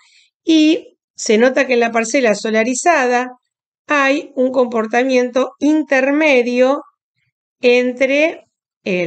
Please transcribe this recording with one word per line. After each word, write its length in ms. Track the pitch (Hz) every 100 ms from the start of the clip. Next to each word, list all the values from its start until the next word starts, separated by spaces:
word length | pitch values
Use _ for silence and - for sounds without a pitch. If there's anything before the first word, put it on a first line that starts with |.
| _ _ _ _
y 540 | - 320 302 330 - _ _
se 240 | - - 214
nota 280 | 254 262 254
que 80 |
en 60 | 240
la 120 | 233
parcela 420 | 226 226 285 233
solarizada 960 | 202 226 220 226 254 349 320 247 247 247 247 _ _ _ _ -
hay 460 | 294 269 285 -
un 160 | - 254
comportamiento 1040 | 262 240 226 220 240 269 254 247 254 262 -
intermedio 1200 | 294 311 294 269 269 285 311 254 247 247 254 285 - _ _ _ _ _ _ _
entre, 840 | 254 247 247 247 269 277 320 - _ _ _ _
eh, 220 | - 180